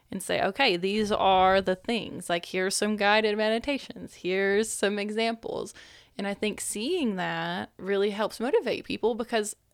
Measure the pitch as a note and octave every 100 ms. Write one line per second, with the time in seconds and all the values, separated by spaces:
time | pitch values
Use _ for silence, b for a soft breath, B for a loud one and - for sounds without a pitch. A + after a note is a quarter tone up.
0 | _ F#3+ - F3 F#3 G3 C#4 F3+ F#3+ G#3
1 | G#3 G#3 G3 F#3+ F#3+ F#3+ F#3+ F#3 - A#3
2 | - - - F3 - F#3 F#3 - G#3 G#3
3 | G3+ G#3+ A3 G#3 G#3+ A3+ A#3 C#4 - -
4 | F3+ - F3+ F#3+ G3 G3+ A3 - G3+ G#3
5 | G#3 G#3+ A3+ A3+ - - - b b b
6 | b - G3+ G3+ G#3+ - - G#3 A#3 F#4
7 | B3+ F#3 E3+ E3 E3+ F3+ G#3+ - F#3 G3
8 | G#3 G3+ G#3 - A#3 A4 C4 - - G3+
9 | A3 A3+ A#3 A3+ G#3 - _